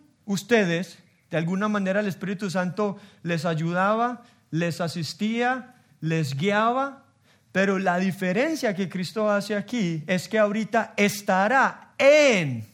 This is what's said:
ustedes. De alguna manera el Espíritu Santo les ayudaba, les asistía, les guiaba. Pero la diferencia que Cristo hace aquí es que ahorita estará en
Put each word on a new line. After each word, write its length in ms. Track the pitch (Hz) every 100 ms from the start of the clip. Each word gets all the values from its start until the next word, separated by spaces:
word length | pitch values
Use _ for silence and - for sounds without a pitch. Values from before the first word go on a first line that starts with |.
| _ _ -
ustedes. 720 | 202 - 233 185 165 185 - _ _ _
De 80 | 156
alguna 320 | 165 190 214
manera 300 | 208 190 190
el 80 | 208
Espíritu 420 | 156 180 202 202
Santo 480 | 175 180 - 208 196 - _
les 220 | 165 170 175
ayudaba, 800 | 160 165 175 190 220 240 247 - _ _
les 300 | 156 170 165
asistía, 920 | 170 175 151 - 208 233 247 247 - - _ _
les 340 | 156 165 147 135
guiaba. 680 | 190 202 226 247 277 269 _ _ _ _ _
Pero 280 | 180 196 190
la 200 | 190 175
diferencia 760 | 190 170 180 185 294 320 240 185
que 140 | 190
Cristo 400 | 180 180 226 214
hace 260 | 202 202 208
aquí 480 | 202 247 180 160 151
es 200 | 185 -
que 120 | 214
ahorita 540 | 208 208 214 226 214 -
estará 960 | 202 202 - 185 202 269 214 - - -
en 680 | 269 302 294 208 151 120 107